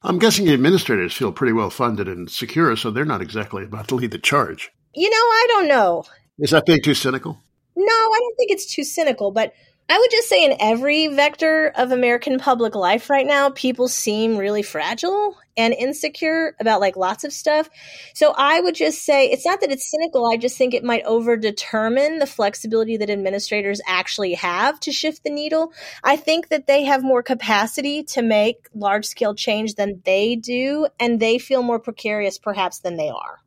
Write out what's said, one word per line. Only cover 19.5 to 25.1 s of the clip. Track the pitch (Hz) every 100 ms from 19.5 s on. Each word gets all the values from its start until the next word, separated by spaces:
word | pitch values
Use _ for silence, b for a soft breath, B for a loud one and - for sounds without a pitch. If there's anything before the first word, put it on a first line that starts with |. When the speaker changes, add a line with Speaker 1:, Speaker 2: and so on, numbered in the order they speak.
| 381
Speaker 2:
that | 359
it's | 269 -
cynical, | 302 330 269 233
I | 233
just | 247 254
think | 254
it | 240
might | 247 233 -
overdetermine | 226 233 233 214 208 - 220 220 247 294 320
the | 277
flexibility | - 208 208 226 226 226 226
that | 208
administrators | 202 190 196 - 208 202 202 -
actually | 185 185 - 196
have | 175 180 175 247 302
to | -
shift | 285 311